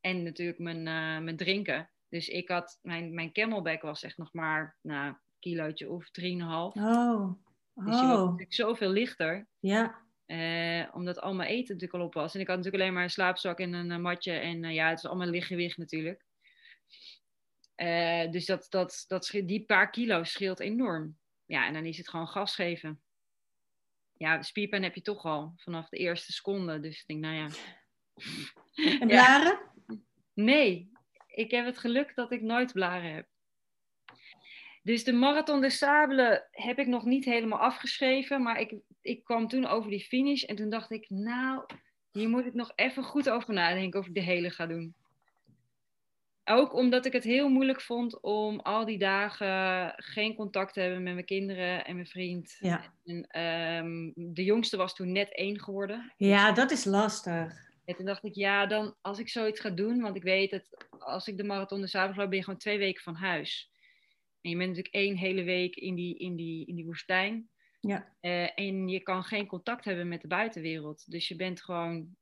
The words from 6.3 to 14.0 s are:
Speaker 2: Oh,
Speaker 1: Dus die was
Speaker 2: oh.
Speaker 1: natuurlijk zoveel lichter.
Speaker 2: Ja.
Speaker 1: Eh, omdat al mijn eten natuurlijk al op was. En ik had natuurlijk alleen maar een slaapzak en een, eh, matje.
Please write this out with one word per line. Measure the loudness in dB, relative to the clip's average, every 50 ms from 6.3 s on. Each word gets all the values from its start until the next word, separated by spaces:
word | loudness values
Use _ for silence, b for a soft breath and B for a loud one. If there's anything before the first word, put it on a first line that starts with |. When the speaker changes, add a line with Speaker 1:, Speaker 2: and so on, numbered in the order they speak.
| -4 -4 -4 -4 -4 -4 -4 -4 -4
Speaker 2:
Oh, | -2 2 4 4 4 4 4 2 2 0 -2 -4 -6 _ _ _ _ _ _ _
Speaker 1:
Dus | -8 -2 0 2 4
die | 6
was | 6 6 6
Speaker 2:
oh. | 6
Speaker 1:
natuurlijk | 4 0 -2 -6 _ -2
zoveel | 0 0 0 0 0 0 2
lichter. | 2 2 2 0 -2 _ -2 -2 -2 -4 -8 _ _ _
Speaker 2:
Ja. | 0 2 2 4 2 0 -2 -10 _ _ _ _ _
Speaker 1:
Eh, | -10 -6 -4 -2 -2 -2 0 0 0 0 -2 -4 -6 -6
omdat | -6 -6 -6 -6 -4
al | -4 -4 -2
mijn | -2 -2 -2
eten | -2 -2 -2 -4 -6
natuurlijk | -8 -6 -6 -4 -4
al | -4
op | -4 -2
was. | -4 -4 -4 -4
En | -6
ik | -2
had | -2 -2
natuurlijk | -2 -2 -2 0 2 2
alleen | 2 2
maar | 0 -2
een | -2
slaapzak | 0 2 2 2 2 0 -4 -4 -4 -4
en | -4 -4 -4
een, | -4 -4 -4
eh, | -4
matje. | -2